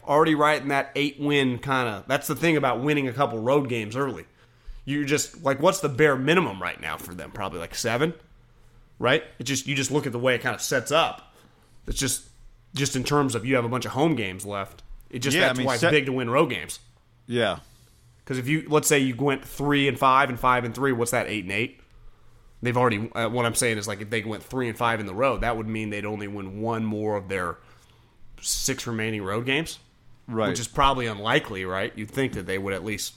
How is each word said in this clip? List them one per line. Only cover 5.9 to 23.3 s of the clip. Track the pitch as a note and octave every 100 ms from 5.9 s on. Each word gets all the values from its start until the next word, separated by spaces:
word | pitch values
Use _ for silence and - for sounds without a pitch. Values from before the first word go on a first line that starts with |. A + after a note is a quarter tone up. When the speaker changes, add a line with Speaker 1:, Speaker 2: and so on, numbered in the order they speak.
| B2 D3+ C3
Speaker 1:
minimum | C3 F3+ C#3 F#2+
right | F2 -
now | D2+ D2+
for | -
them? | F2+ D2+
Probably, | - F#2+ E2+
like, | E2 -
seven, | A#2 A#2+ D#3+ - - - _ _ - - - -
right? | A#2+ C3 - -
It |
just, | A#2+ C3+ C3+
you | C#3
just | C3
look | D3 C#3
at |
the | A#2+
way | B2+ B2
it |
kinda | C3 G2+
sets | - C3+ A#2
up. | C#3+ C#3 - - - - _ _ - -
It's | -
just, | C3 - - - - - _
just | C3+ C3+ C3
in |
terms | B2 D3 C#3 A#2
of | A#2
you | B2+
have | A#2
a |
bunch | B2
of | G#2+
home | A#2+ E3 C3+
games | G2 F#2 G2
left. | G2+ F#2+ - - - -
It | B2+
just, | C3 D3+
Speaker 2:
Yeah, |
I | E3
Speaker 1:
that's | B2+
Speaker 2:
mean, | B2+
Speaker 1:
why |
it's | A#2+
Speaker 2:
se- | E3+
Speaker 1:
big | D#3 C3+
to |
win | C3 A#2+
road | C3 D#3+
games. | G2+ D2+ - - _ _ _ -
Speaker 2:
Yeah. | A#2+ G#2+ F2 - - _ _ _ _
Speaker 1:
'Cause | - C3
if | B2
you, | D#3 D3
let's | D3+ D3
say | D3
you | C3+ A#2
went | C#3+ C3+
three | - - C#3 C#3+ C#3
and | B2
five | C3+ C3 C#3
and | A#2+
five | B2+ B2+
and | A#2
three, | A#2 C3+
what's | A#2+ A#2
that, | B2 G2
eight | G#2+
and | F2+
eight? | G2 B2 - - - - - - - - -
They've | A#2+ B2
already, | B2 G#2 A2+
uh, | -
what | A2+